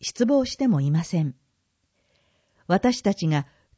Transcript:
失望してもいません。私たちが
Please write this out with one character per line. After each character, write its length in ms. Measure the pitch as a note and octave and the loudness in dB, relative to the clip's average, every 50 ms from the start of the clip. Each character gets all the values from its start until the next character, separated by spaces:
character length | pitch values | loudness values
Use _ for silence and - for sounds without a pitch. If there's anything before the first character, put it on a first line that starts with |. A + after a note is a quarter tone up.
失 240 | - - - - A#3+ | -14 -10 -4 0 2
望 200 | A3+ C#4+ C#4 B3+ | 2 2 2 0
し 100 | - - | -2 -4
て 120 | - C4 | -2 0
も 140 | B3 F#3 C#3 | 2 2 2
い 100 | C#3 C#3+ | 2 0
ま 120 | D3+ D#3+ E3 | 0 0 -2
せ 200 | - F3+ E3 D#3 | -2 -2 -2 -2
ん。 120 | C#3 - _ _ _ _ _ _ _ _ _ _ _ _ _ _ _ _ _ _ _ _ _ _ _ _ _ _ | -4 -6 _ _ _ _ _ _ _ _ _ _ _ _ _ _ _ _ _ _ _ _ _ _ _ _ _ _
私 340 | - F3 G3 - B3 B3 - | 0 0 2 2 0 0 0
た 140 | - G3+ G3+ | 0 -2 -2
ち 120 | - E3+ | 0 0
が 200 | D#3+ D#3 C#3+ C#3 - _ _ _ _ _ | 0 0 0 -2 -6 _ _ _ _ _